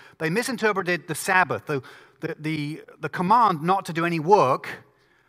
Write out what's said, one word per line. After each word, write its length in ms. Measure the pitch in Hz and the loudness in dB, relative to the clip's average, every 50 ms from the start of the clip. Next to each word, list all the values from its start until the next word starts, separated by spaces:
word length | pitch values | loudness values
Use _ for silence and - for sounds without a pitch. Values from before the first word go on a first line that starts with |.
| - - - - | -20 -20 -10 -6
they 100 | 160 160 | -6 -4
misinterpreted 800 | 175 226 240 - 254 190 220 220 202 190 185 175 180 165 139 | -2 -2 -4 -4 -4 -2 0 0 0 0 -2 -2 -2 -4 -4
the 80 | - 156 | -6 -8
Sabbath, 520 | - - - 190 185 180 131 127 101 - | -6 -2 2 2 2 2 2 -2 -4 -6
the, 160 | - 151 135 - - - - - - _ _ | -6 -6 -6 -6 -10 -16 -20 -20 -20 _ _
the, 140 | 160 156 160 - | -10 -10 -8 -8
the, 420 | 151 156 160 156 147 147 156 139 - - - - | -6 -6 -4 -4 -6 -8 -10 -12 -16 -20 -12 -10
the 80 | - 156 | -10 -6
command 540 | - - 180 180 220 247 233 208 180 143 | -4 -2 2 2 4 4 4 4 2 0
not 220 | 151 175 190 196 185 | 0 0 0 0 -2
to 60 | - | -4
do 120 | 165 165 170 | -4 -2 -2
any 140 | 170 170 165 | -2 -2 -2
work 500 | 143 165 208 196 143 127 139 - - - - - - _ _ _ _ _ _ _ _ | 2 6 6 6 6 4 2 0 -4 -8 -14 -14 -18 _ _ _ _ _ _ _ _